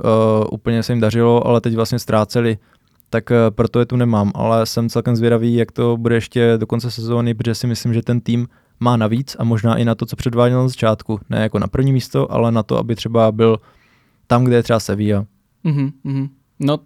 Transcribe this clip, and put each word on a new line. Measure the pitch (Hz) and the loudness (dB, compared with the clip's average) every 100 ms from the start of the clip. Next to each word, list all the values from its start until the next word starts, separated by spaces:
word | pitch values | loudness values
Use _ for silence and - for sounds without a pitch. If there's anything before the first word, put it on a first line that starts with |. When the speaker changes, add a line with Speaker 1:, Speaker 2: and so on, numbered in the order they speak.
| 113 110 110 110 107 | 0 2 4 2 0
Speaker 1:
úplně | 107 - 117 | -4 -2 -2
se | 110 | 0
jim | 120 | 0
dařilo, | 107 117 117 120 120 | 0 2 4 4 4
ale | 117 | 2
teď | 120 113 | 0 -2
vlastně | 110 120 | -2 -4
ztráceli, | - 110 107 123 117 107 _ _ _ _ _ | 0 0 0 0 0 -2 _ _ _ _ _
tak, | 113 - | -4 0
eh, | 120 113 | 2 2
proto | 107 113 120 | 2 0 0
je | 120 | 0
tu | 123 | 0
nemám. | 120 110 101 - | 2 2 0 0
Ale | 113 113 110 | 0 0 0
jsem | - 117 | -2 -2
celkem | 120 123 113 | -2 0 2
zvědavý, | 117 117 117 117 | 2 2 2 0
jak | 113 | -2
to | - 120 117 | -2 -2 0
bude | 117 117 | 0 0
ještě | - 123 117 113 | -2 0 2 2
do | 110 | 0
konce | 117 120 | -4 -4
sezóny, | 117 113 120 117 | -6 -4 -2 -2
protože | 113 117 110 | -2 -4 -2
si | 123 | -4
myslím, | 113 123 | -4 -2
že | 117 | -2
ten | 120 120 | 0 -2
tým | - 120 120 _ _ - | 0 -2 -2 _ _ -4
má | 120 120 | 0 2
navíc | 107 117 139 - | 2 -2 -4 -4
a | |
možná | 117 113 113 113 | -2 0 0 0
i | 117 | 0
na | 113 | -2
to, | 117 | -4
co | 113 | -6
předváděl | 127 117 120 127 | -2 2 2 2
na | 127 | -2
začátku. | 123 113 107 - 107 - | 0 0 0 -4 -8 -6
Ne | 117 | -2
jako | 110 107 | -2 -2
na | - | -2
první | - 135 | -2 0
místo, | 131 - 135 143 | 0 -2 -2 -2
ale | 120 117 | 0 0
na | 113 | 0
to, | 107 123 | -2 -2
aby | 113 113 | -2 -6
třeba | 113 117 110 | -2 2 2
byl | 107 113 110 - _ _ _ _ _ - | 2 2 0 -4 _ _ _ _ _ -2
tam, | 120 | 0
kde | 127 120 | 2 2
je | |
třeba | 113 113 | 2 -2
Sevilla. | - 101 104 101 101 _ _ _ | -2 -2 0 -2 -4 _ _ _
Speaker 2:
Mhm, | 170 143 139 139 | -4 -2 -2 -6
mhm. | 143 135 135 - _ - | -6 -6 -6 -10 _ -4
No, | 143 151 | -2 -2